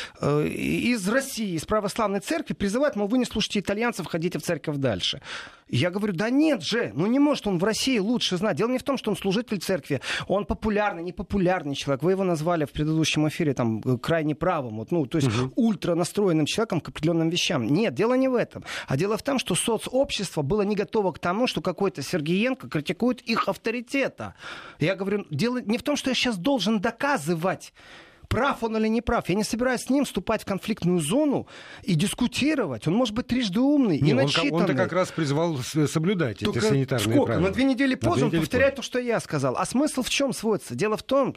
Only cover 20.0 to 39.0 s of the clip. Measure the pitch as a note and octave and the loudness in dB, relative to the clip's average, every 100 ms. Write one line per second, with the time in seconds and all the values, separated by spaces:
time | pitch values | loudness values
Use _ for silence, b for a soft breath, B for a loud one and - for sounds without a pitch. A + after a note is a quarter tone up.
20 | C#4 - F#3+ D#3+ C#3 G#3 G3+ G3+ G3+ A3 | 0 -2 -4 -4 -2 0 0 -2 0 0
21 | F#3+ C#3+ F3 G3 B3+ F3 F#3 E3 G3 D3+ | 0 -2 -4 0 -2 -2 -4 -2 -2 -2
22 | C3 F3 D3 F#3 B3 C4 A#2+ D#3 D3 E3 | -4 -4 0 0 0 -4 -6 -6 -4 0
23 | A#3+ B3 - A3+ - F3+ A3+ A#3+ A#3 C#4 | 0 0 -2 -2 -2 -4 -4 -6 -4 -2
24 | A3+ - G#2 - B B B B D#3 F#3+ | -2 -4 -12 -12 B B B B -2 0
25 | G3 G#3 - C#3+ A#3 B3 G3+ A#3 - C#4+ | -2 -4 -4 -2 -2 -2 -2 -2 -2 -2
26 | C4+ A#3+ B3+ G3 F#3 C4+ F#3 A3 A3+ - | 0 0 0 0 0 2 2 0 0 -2
27 | C#4 C4+ D3 E3+ F#3 D#3 - B B B | -2 -2 -2 -2 -2 -4 -10 B B B
28 | B B - G#3+ C4+ - A3+ A3 A3 A3+ | B B -4 0 0 0 -2 0 0 0
29 | - A#3 - G3 G#3 A3 B3+ B3 - C#4 | 0 -2 0 0 0 -2 0 -2 0 0
30 | B3+ G3+ F3+ G#3+ - G3 - A3 E3+ F3+ | 2 -2 -2 -2 -2 -4 -4 -2 2 2
31 | D3 B3 D4+ F3 - B B B - D#3 | 2 2 2 0 -4 B B B 0 2
32 | C#3 - B3 - C#4+ D4+ F3 A2+ D#3 G#3 | 0 0 -2 0 0 0 -2 -2 0 2
33 | B3 G#3+ - A#3+ A3 F#3+ C4+ D4 A3+ C#3 | 0 -2 -2 -2 0 2 4 4 4 4
34 | D3+ C3 C#3+ E3 C#4+ E3 E3+ C3+ - F3+ | 4 4 4 2 0 2 2 2 0 0
35 | F3+ - D3 C#3+ E3+ C#3 A#2 D#3 C#3+ E3 | -2 -2 0 0 0 -2 -2 0 0 2
36 | E3 F#3+ C3 G2+ E3+ A#2+ G#3+ C#3 C3 B2+ | 0 0 -2 -2 -2 0 2 2 2 0
37 | G#2 C#4 A#3 A2+ F#3+ G3 C4+ A#3+ C4+ B3+ | 2 2 2 2 0 2 0 2 0 0
38 | - - A#3 E3 D#3 B3 C#4 C#4 - B3+ | 0 2 2 0 0 2 2 0 -6 -4